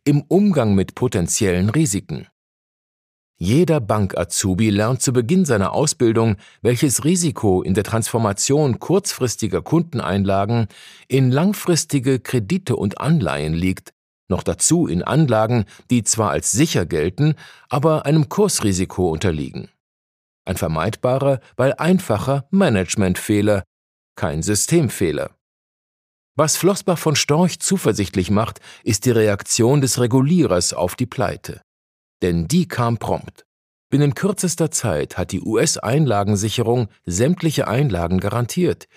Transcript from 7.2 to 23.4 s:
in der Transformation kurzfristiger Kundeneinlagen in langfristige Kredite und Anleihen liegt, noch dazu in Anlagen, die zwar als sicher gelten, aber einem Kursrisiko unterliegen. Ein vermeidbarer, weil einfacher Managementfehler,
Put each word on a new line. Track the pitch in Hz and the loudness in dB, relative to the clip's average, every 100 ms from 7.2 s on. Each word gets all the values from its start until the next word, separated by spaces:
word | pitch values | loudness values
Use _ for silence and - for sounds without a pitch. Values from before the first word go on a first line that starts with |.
| 170 - 104 92 | 0 0 2 2
in | - 95 | 2 -2
der | |
Transformation | 98 113 - 120 110 95 - 143 147 107 | -2 -2 -2 -2 -2 -2 0 2 0 -2
kurzfristiger | - 185 - - 123 - 107 87 | -2 -2 -2 -4 -4 -4 -4 -4
Kundeneinlagen | - 165 165 117 76 98 98 98 101 117 110 - - - - | 0 0 0 -4 -2 0 0 0 0 0 -2 -6 -20 -20 -2
in | 135 131 | 2 2
langfristige | 131 185 208 - 170 - 143 127 135 | 2 0 0 0 0 0 -2 0 -2
Kredite | - 127 98 190 - 117 | 0 -2 0 -2 -2 -2
und | 98 - | -2 -2
Anleihen | 135 165 85 71 78 | 0 2 2 -2 -2
liegt, | 82 92 92 - - _ _ - | -2 -2 -2 -8 -20 _ _ -4
noch | 85 | -4
dazu | - - - 170 156 | -2 -2 0 2 2
in | 175 | -2
Anlagen, | - 135 151 107 110 123 98 - - | 0 2 4 2 2 0 -2 -8 -2
die | 123 | 0
zwar | 107 110 101 | 0 0 0
als | 73 - | -2 -2
sicher | 104 160 123 82 | 0 2 0 -2
gelten, | 80 80 - 151 151 - - - | -2 -2 0 0 0 -6 -20 -6
aber | 143 160 156 - | 0 2 0 2
einem | 156 147 | 2 2
Kursrisiko | - 208 - 107 90 92 - 90 | 0 0 0 0 0 -2 -2 -2
unterliegen. | 80 98 78 67 65 - _ _ _ _ _ _ _ | 0 -2 -2 -4 -10 -14 _ _ _ _ _ _ _
Ein | - 92 | -8 -4
vermeidbarer, | 87 78 90 - 123 131 135 131 - - | -2 -2 -2 -2 -2 0 0 -2 -4 -2
weil | 131 - | 0 0
einfacher | 156 185 - 104 127 139 - | 2 2 2 -2 0 -2 0
Managementfehler, | 190 180 104 87 - 95 90 - 104 | 2 4 2 0 0 0 0 0 2